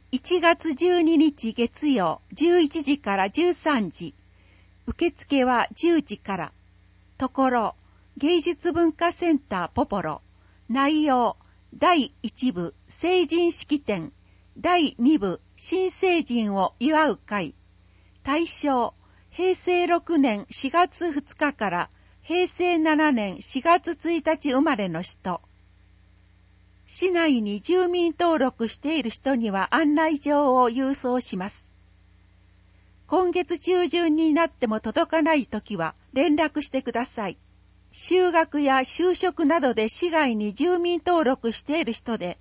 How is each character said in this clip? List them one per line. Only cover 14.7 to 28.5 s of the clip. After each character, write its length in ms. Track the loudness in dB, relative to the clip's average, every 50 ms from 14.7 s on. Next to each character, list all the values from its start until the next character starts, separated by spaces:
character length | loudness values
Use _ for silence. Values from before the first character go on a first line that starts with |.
| 2 2 2 0 0 0
二 200 | 2 2 2 2
部、 200 | 2 -2 -4 -6 _ _ -20
新 340 | -16 -8 -4 -2 -2 -2 -2
成 320 | -2 0 0 2 2 0
人 320 | 0 -2 -2 -2 -2 0 0
を 200 | 0 0 -2 -2 -2
祝 300 | -2 2 2 4 2 2
う 40 | 0
会。 380 | -2 -6 -8 -6 -6 -6 -8 -10 _ _ _ _ _ _ _ _ _ _ _ _ _ -6
対 220 | -4 -2 -2 -2
象、 480 | -4 -6 -4 -2 0 0 0 0 -2 -6 _ _ _ _ _ _ _ -6
平 160 | -2 0 0 0
成 320 | 0 0 0 2 2 2
六 320 | 2 0 0 0 0 0
年 300 | 2 2 2 0 -2 -6 -10
四 220 | -10 -8 -6 -2
月 400 | 0 0 0 0 -2 -6 -4 -4
二 240 | -4 -4 -6 -8 -6
日 180 | -4 -4 -4 -2
か 160 | -2 -4 -4
ら 200 | -2 -4 -6 -6 _ _ _ _ _ _ -8
平 240 | -4 -2 0 0
成 320 | -2 -2 -2 0 0 2 2
七 320 | 2 2 2 2 2 2
年 280 | 2 0 -2 -4 -8 -10
四 220 | -12 -8 -8 -2
月 300 | 2 4 2 2 2 -4
一 340 | -8 -6 -4 -4 -2 -2 0
日 260 | 0 -2 -2 0 0
生 100 | 2 2
ま 140 | 2 2 0
れ 140 | 0 -2 -4
の 140 | -4 -6 -8
人。 380 | -10 -12 _ -8 -8 -8 -8 _ _ _ _ _ _ _ _ _ _ _ _ _ _ _ _ _ _ _ _ _ _ _ _ _ _ _ _ _
市 240 | -16 -8 -2 -2 0
内 320 | 2 2 2 2 2 0 0
に 180 | -2 -6 -6
住 260 | -2 0 2 2 2
民 280 | 2 0 0 0 0 0 0
登 200 | 0 2 2 2
録 280 | 0 0